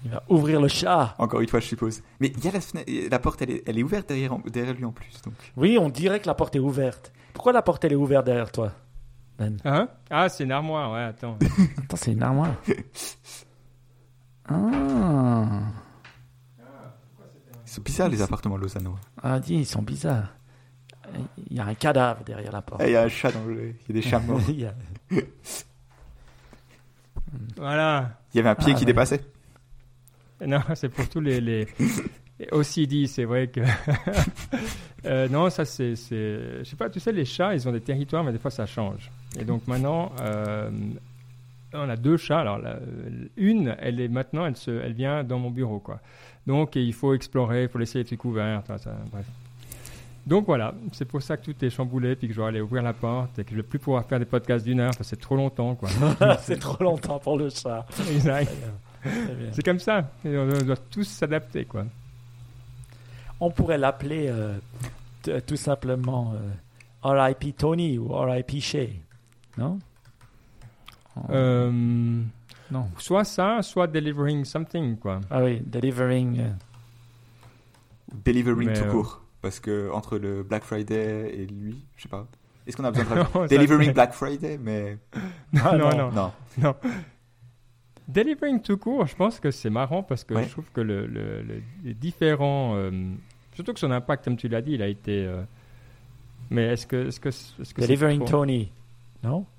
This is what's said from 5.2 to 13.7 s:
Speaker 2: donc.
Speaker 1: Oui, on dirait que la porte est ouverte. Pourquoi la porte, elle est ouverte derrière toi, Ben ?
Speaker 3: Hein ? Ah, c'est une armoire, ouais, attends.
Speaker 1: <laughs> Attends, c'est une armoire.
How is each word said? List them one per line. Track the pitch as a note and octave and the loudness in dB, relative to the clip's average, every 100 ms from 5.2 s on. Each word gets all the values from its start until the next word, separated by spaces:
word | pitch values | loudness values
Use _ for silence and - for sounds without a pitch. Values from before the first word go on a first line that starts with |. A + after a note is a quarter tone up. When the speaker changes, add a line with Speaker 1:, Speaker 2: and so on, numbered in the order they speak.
Speaker 2:
donc. | - A2+ - - | -14 -14 -14 2
Speaker 1:
Oui, | E3 A#3 | 4 6
on | D#3 | 4
dirait | B2+ F#3 G#3 | 0 0 0
que | F#3+ | -2
la | |
porte | D3 D#3 C#3+ | 0 0 0
est | |
ouverte. | C3+ C3+ C3 - - - - | 0 0 -2 -4 -18 -20 -20
Pourquoi | - B3 | 0 4
la | B3 | 4
porte, | G3 E3 | 4 2
elle | D#3+ | 2
est | C#3+ | 4
ouverte | C#3+ C#3 B2 | 6 4 4
derrière | A#2+ A2+ | 0 0
toi, | - G#2+ - - - - - - - | -2 -4 -6 -18 -18 -18 -20 -20 -4
Ben ? | G#2+ G#2 | -4 -2
Speaker 3:
Hein ? | C#3+ C#3+ B3 - - | 0 2 2 -4 -4
Ah, | D3 F3+ | 2 2
c'est | - | 2
une | C3+ | -2
armoire, | C3+ D#3 D#3 C3+ | -2 -2 -2 -2
ouais, | A2+ | -4
attends. | A#2 A2 A#2+ A2 C3 - | -6 -6 -8 2 2 6
Speaker 1:
<laughs> | E3+ - | 4 4
Attends, | C3+ E3+ | -8 -4
c'est | - | 0
une | A2 | 2
armoire. | B2 C3+ D#3+ A#2 - - - - - - - - - _ - | 2 2 0 -2 -2 -2 -4 -12 -14 -14 -20 -20 -20 _ -20